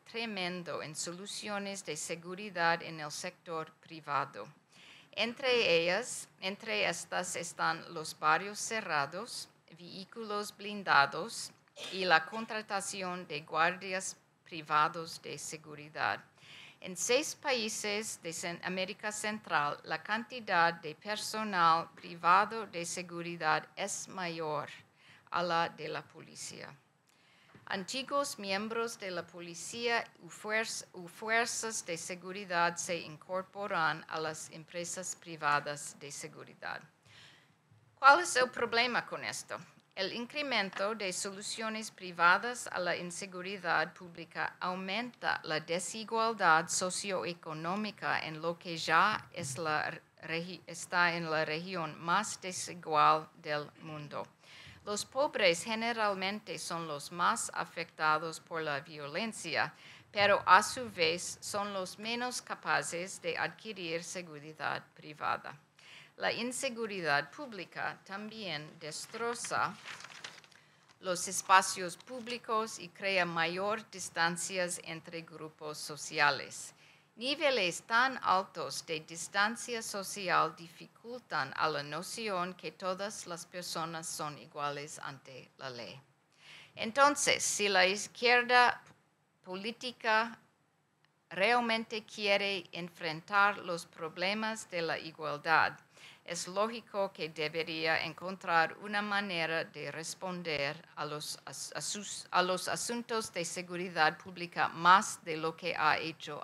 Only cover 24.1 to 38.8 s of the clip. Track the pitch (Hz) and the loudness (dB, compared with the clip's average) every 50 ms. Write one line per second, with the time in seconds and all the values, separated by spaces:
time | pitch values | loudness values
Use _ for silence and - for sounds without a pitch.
24.1 | - 190 180 170 165 165 160 151 151 143 - - - - - _ _ _ - - | -8 -6 -4 -4 -4 -4 -4 -2 -2 -4 -4 -8 -12 -16 -20 _ _ _ -20 -20
25.1 | - - _ - - 175 180 175 165 170 170 - - - 151 156 151 147 - - | -20 -20 _ -4 -2 0 2 2 4 2 2 0 -2 -8 -8 -6 -6 -6 -8 -10
26.1 | - 156 - - - - - - - - - - 147 - _ _ _ _ _ _ | -18 -20 -20 -18 -14 -12 -12 -12 -12 -12 -14 -16 -16 -20 _ _ _ _ _ _
27.1 | _ _ _ _ _ _ _ _ - - - - - 196 180 - 247 269 254 - | _ _ _ _ _ _ _ _ -20 -14 -8 -4 -4 -4 -4 -4 -6 -6 -4 0
28.1 | 285 285 285 - - - 202 196 190 196 220 220 226 233 233 233 - - 208 185 | 0 0 0 0 -4 -6 -4 -2 -2 0 -2 -2 -2 -2 -2 -4 -6 -8 -8 -6
29.1 | 180 170 170 - - 175 175 170 170 170 - - 226 233 240 233 233 226 - - | -6 -6 -6 -8 -12 -14 -12 -12 -12 -10 -10 -10 -6 -2 0 2 2 0 0 -4
30.1 | - - 175 160 - - - 214 214 220 226 - - - - - - 180 175 170 | -14 -20 -20 -18 -16 -10 -4 0 0 0 0 -2 -4 -8 -10 -12 -14 -14 -14 -14
31.1 | - - 220 220 226 233 233 233 - - 233 220 220 - - 180 165 160 - - | -12 -8 -2 2 2 2 2 2 -2 -4 -4 -4 -4 -6 -4 -6 -6 -6 -6 -8
32.1 | 185 175 180 185 185 208 202 180 175 170 175 175 175 - - - 170 165 - 156 | -8 -10 -8 -10 -10 -8 -4 0 2 4 4 4 2 -2 -4 -4 -4 -4 -6 -10
33.1 | 151 - - - 185 185 185 - - 202 202 202 196 170 160 151 156 160 - - | -14 -14 -10 -6 -6 -6 -6 -6 -10 -8 -4 -2 0 2 2 2 2 0 -6 -8
34.1 | - 160 160 156 160 - - - - 160 156 - 175 175 170 - - 190 180 - | -6 -4 -4 -4 -6 -8 -10 -12 -14 -16 -14 -10 -8 -8 -6 -6 -6 -8 -6 -8
35.1 | - - - 175 165 156 151 147 147 147 143 147 147 147 - - - - 147 143 | -10 -10 -10 -12 -8 0 2 4 4 4 2 -2 -6 -6 -8 -12 -14 -14 -14 -12
36.1 | - - 170 151 147 139 131 - - - - 85 - - - - _ _ _ - | -12 -10 -12 -12 -12 -14 -18 -18 -14 -10 -8 -8 -8 -8 -12 -16 _ _ _ -20
37.1 | - - - - - - _ _ _ _ _ _ _ _ _ _ _ - 277 277 | -20 -20 -20 -20 -20 -20 _ _ _ _ _ _ _ _ _ _ _ 8 10 10
38.1 | 285 349 349 - - 254 254 247 - - 240 226 233 233 | 10 10 8 2 2 2 2 2 0 -2 -2 2 4 4